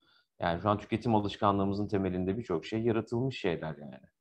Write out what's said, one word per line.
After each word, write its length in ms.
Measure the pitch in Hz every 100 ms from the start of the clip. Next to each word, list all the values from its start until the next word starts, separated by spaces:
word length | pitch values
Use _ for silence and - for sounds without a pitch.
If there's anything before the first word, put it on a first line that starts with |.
| _ _ _ -
Yani 200 | 87 85
şu 80 | 104
an 80 | 101
tüketim 360 | - 110 120
alışkanlığımızın 760 | 107 101 - 104 98 98 101 101
temelinde 500 | 98 95 90 92 107
birçok 280 | 113 82 -
şey 160 | 113
yaratılmış 560 | 117 110 107 117 135 127
şeyler 380 | 98 78 78 73
yani. 300 | 71 65 - _